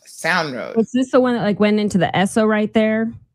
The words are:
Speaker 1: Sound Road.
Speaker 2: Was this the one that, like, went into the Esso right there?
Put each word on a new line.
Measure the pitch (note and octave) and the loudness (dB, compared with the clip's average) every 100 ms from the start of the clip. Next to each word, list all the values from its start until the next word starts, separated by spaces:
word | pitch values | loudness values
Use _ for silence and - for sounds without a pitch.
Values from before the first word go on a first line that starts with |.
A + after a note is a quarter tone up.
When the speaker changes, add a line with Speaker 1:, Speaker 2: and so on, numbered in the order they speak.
| - | -20
Speaker 1:
Sound | - D#3+ F3+ D#3 | -6 -2 0 -2
Road. | A#2+ D2 A3+ | -6 -4 -2
Speaker 2:
Was | A3 | -2
this | B3 C4 | -2 2
the | C4+ | 2
one | B3+ | 2
that, | A#3+ | 0
like, | G#3 G3 | -2 0
went | G#3 G#3+ | 2 2
into | G#3 F#3 | 0 0
the | D#3+ | 0
Esso | E3 G3 A3+ G#3+ | 0 0 2 2
right | G#3+ G#3+ | 0 0
there? | A3+ A3 A3 A3+ - - | 0 2 0 -2 -6 -18